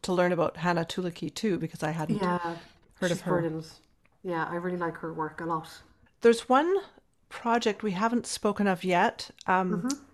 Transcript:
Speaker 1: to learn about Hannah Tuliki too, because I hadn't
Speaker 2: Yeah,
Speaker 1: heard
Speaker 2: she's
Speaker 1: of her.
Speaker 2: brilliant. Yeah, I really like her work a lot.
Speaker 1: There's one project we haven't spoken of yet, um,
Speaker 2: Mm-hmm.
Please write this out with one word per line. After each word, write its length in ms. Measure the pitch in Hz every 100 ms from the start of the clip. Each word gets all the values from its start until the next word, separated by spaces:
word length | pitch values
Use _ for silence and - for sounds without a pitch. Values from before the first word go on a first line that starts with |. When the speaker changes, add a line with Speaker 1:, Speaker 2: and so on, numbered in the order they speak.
Speaker 1:
to 100 | -
learn 200 | 180 175
about 260 | 175 165 160
Hannah 260 | 175 175
Tuliki 480 | 165 - 180 170 160
too, 240 | - 220 170
because 240 | 160 -
I 80 | 151
hadn't 320 | 160 156 208
Speaker 2:
Yeah, 340 | 180 180 170 170 - _ _
Speaker 1:
heard 140 | _ 180
Speaker 2:
she's 100 | 180
Speaker 1:
of 40 |
her. 100 | 180 180
Speaker 2:
brilliant. 260 | 165 160 156 - _ _ _ _
Yeah, 220 | 185 165
I 100 | 160 175
really 200 | 180 180
like 180 | 170 165
her 140 | 165
work 280 | 160 151 151
a 40 |
lot. 240 | 165 165 - - - _ _ _
Speaker 1:
There's 280 | 233 233 -
one 280 | 262 330 392 - - _ _ _
project 540 | - 240 233 233 202
we 100 | 214
haven't 340 | 180 226 240 -
spoken 400 | - 214 202 202
of 180 | 180
yet, 460 | 185 175 220 - - - -
um, 320 | 185 185 196
Speaker 2:
Mm-hmm. 100 | 240 285 -